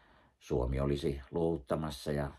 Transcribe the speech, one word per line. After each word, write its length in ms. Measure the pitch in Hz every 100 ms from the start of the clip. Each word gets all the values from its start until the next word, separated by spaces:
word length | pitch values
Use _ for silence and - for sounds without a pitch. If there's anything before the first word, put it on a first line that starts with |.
| - - - _
Suomi 400 | - 64 62 65
olisi 420 | 69 71 80 69 -
luovuttamassa 800 | 82 82 82 - 76 78 - 78
ja 200 | 73 71